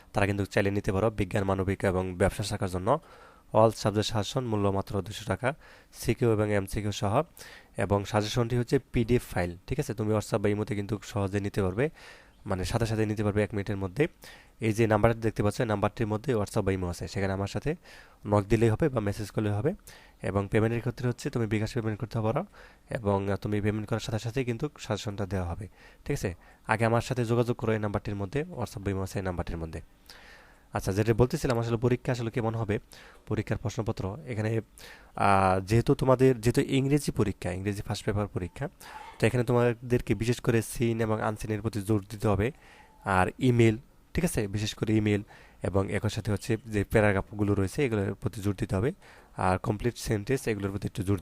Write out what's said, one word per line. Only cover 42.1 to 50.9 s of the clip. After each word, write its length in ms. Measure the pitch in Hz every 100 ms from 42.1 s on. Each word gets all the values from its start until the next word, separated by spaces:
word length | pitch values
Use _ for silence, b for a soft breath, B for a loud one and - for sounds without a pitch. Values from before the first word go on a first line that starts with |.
দিতে 160 | 107 110
হবে। 160 | 95 113 - B B B B - 92
আর 100 | 92 - 131
ইমেল, 260 | 117 113 110 - - _
ঠিক 100 | - 170
আছে? 120 | 139 101 101
বিশেষ 160 | 107 -
করে 120 | 107 110
ইমেল 220 | 107 101 104 B B B 98
এবং 160 | 95 98 104
একই 140 | 107 -
সাথে 140 | 104
হচ্ছে 180 | 101 - 110 113
যে 80 | 104 98
প্যারাগ্রাফগুলো 600 | 113 104 95 - 104 101 101
রয়েছে 200 | 95 - 135
এগুলোর 240 | 107 98 98
প্রতি 180 | - 107 98
জোর 100 | 98
দিতে 120 | 110 95
হবে, 140 | 127 196 B B B - 92
আর 80 | 92 -
কমপ্লিট 280 | 104 120 - -
সেন্টেন্স 340 | 107 104 135 120
এগুলোর 200 | 104 98
প্রতি 120 | 101 104